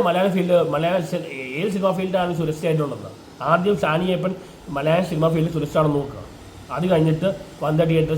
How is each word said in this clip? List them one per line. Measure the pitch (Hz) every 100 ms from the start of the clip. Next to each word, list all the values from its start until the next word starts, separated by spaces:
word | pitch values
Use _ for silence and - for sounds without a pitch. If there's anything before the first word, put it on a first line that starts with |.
| 190
മലയാള | 175 196
ഫീൽഡ്, | 185 175 175 147
മലയാള | 147 170 185 160
സി-, | 175 156 135 131 139
ഏത് | 208
സിനിമ | 190 190 175
ഫീൽഡാണ് | 185 185 175 165
സുരക്ഷിതമായിട്ടുള്ളത്? | 156 156 170 156 143 110 98 - - - 131
ആദ്യം | 175 190 202
ഷാനി | 160 160 185
അയ്യപ്പൻ | 175 185 190 - - - 139
മലയാള | 151 170 180
സിനിമ | 156 160
ഫീൽഡ് | 165 160 156
സുരക്ഷിതമാണെന്ന് | 143 160 156 143
നോക്കുക, | 139 - - - - - - 131
അത് | 180
കഴിഞ്ഞിട്ട് | 165 160 156 190 190 - -
വനിതാ | 151 156 165
തിയേറ്റർ | 160 156